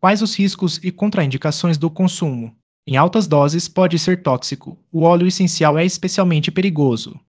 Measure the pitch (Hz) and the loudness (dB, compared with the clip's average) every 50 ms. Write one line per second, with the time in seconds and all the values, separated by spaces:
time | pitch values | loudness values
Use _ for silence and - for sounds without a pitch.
0 | - 185 202 208 220 208 - - 196 196 - - - 180 156 - - 185 180 - | 4 2 2 2 0 -4 -2 0 -2 -2 0 0 -4 -4 -4 -4 -6 -8 -6 -2
1 | - 208 196 202 160 135 127 135 - 156 151 - - 175 165 147 143 165 160 - | -4 -2 0 0 -2 -2 -2 -2 -2 -4 -4 -2 0 0 0 0 -2 -4 -2 0
2 | 185 185 180 - - 156 135 120 117 113 113 _ _ _ _ _ _ - 127 131 | 0 0 0 0 -4 -4 -4 -6 -8 -12 -14 _ _ _ _ _ _ -4 0 2
3 | 147 175 - 226 208 160 151 147 143 143 147 170 175 - _ - 185 180 170 165 | 2 2 2 0 0 2 4 4 4 4 2 -2 -6 -4 _ 0 0 2 2 0
4 | - - 185 180 180 - 131 123 - - - - - - - - _ _ - 165 | 0 0 -2 -2 0 -2 -2 -2 -2 -8 -10 -10 -12 -18 -20 -20 _ _ -4 2
5 | 160 165 175 175 175 185 180 - 190 175 - - 165 151 147 156 170 185 185 - | 4 4 4 4 2 0 0 2 0 0 0 2 2 2 2 2 0 0 -2 -2
6 | - 185 - - 196 180 170 151 147 - - - 185 202 170 151 147 135 120 110 | -6 -4 -2 0 0 2 2 0 0 -2 -2 -2 -2 -2 0 0 0 0 0 -2
7 | - - - - _ | -4 -10 -14 -20 _